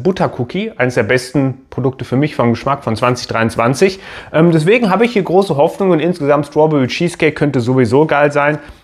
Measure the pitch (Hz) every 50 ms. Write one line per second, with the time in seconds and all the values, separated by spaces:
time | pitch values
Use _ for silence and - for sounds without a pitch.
0 | 123 180 190 - 170 131 - - 123 - - 185 208 226 - - 127 123 120 131
1 | 117 101 127 127 127 - - 147 135 135 127 - - _ - - 123 135 - -
2 | 127 - 123 131 147 147 - - 123 120 117 113 - 135 139 139 - 123 113 104
3 | 127 123 127 123 - - 113 113 113 113 113 - 113 123 135 - 190 196 190 -
4 | - - - - - - - 151 165 175 165 165 151 175 220 254 240 190 180 180
5 | 240 233 - 208 180 - 160 190 202 190 160 135 147 - - - 196 190 175 156
6 | 147 175 180 - 143 139 147 147 143 - - 151 151 160 151 143 127 117 - -
7 | 170 170 - - 170 151 147 - 156 147 131 135 117 120 131 131 127 107 120 139
8 | 160 156 151 143 147 147 139 147 143 147 151 147 - - - -